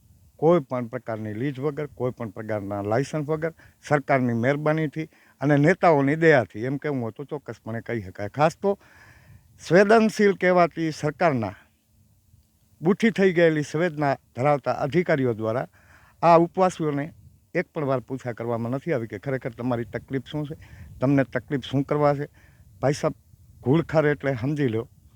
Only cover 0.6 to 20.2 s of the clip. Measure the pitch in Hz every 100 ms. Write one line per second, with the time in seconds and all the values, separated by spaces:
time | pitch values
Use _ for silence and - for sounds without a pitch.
0.6 | 135 127 117 127 - 110 110 104 139 131
1.6 | 143 147 147 - 123 117 117 104 107 107
2.6 | 98 101 101 113 143 156 143 156 160 -
3.6 | - _ - 147 139 139 123 117 120 147
4.6 | 151 156 156 156 156 _ _ - 139 143
5.6 | 147 185 185 147 139 160 165 143 107 107
6.6 | 123 139 151 139 113 - 143 147 - 113
7.6 | 113 113 - 120 92 - 101 - 156 -
8.6 | 196 196 _ _ - - - - _ _
9.6 | - 170 202 226 220 - 208 185 185 180
10.6 | 170 - 160 151 147 151 175 131 104 -
11.6 | _ _ _ _ _ _ _ _ _ _
12.6 | _ _ 156 202 226 180 196 170 165 156
13.6 | 143 151 175 151 147 135 _ - 139 147
14.6 | - 120 143 160 180 156 127 107 110 117
15.6 | 160 _ _ _ _ _ 165 170 170 -
16.6 | 185 - 156 143 143 - - _ _ 165
17.6 | 180 170 139 135 113 131 127 113 117 117
18.6 | 117 135 170 143 113 104 131 131 127 117
19.6 | 120 120 120 117 - 135